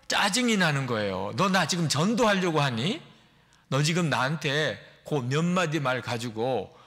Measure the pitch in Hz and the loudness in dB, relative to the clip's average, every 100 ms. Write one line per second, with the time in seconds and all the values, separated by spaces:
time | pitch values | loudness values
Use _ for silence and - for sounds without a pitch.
0 | - - 196 214 247 208 170 143 127 110 | -6 -2 0 2 2 4 2 2 0 0
1 | 101 92 101 117 190 185 156 170 156 135 | 0 -2 -4 0 2 2 2 0 0 0
2 | 190 240 220 196 180 156 139 113 151 302 | 0 2 2 2 2 2 0 0 -2 -4
3 | - - _ _ _ _ - 135 151 175 | -10 -20 _ _ _ _ -2 0 2 2
4 | 165 120 131 160 151 147 143 101 - - | 0 0 0 -2 -2 0 0 -4 -12 -20
5 | - 147 123 143 170 185 165 156 135 127 | -4 -4 0 0 0 0 0 0 -2 -2
6 | 120 117 117 110 123 117 95 - | -4 -6 -6 -4 -2 -2 -6 -12